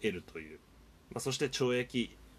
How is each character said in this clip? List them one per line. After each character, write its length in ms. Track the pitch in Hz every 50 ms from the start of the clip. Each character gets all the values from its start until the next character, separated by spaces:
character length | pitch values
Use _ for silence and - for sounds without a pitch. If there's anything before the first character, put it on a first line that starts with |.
得 100 | - 110
る 100 | 95 87
と 180 | 80 - - 82
い 160 | 78 78 78
う、 40 | 76 - - - - - - - - - -
ま 60 | - -
あ、 20 |
そ 100 | - 139
し 60 | 131 -
て 100 | 151 131
懲 320 | - - 131 123 123 123
役 360 | 123 - - 127 113 - - - - - -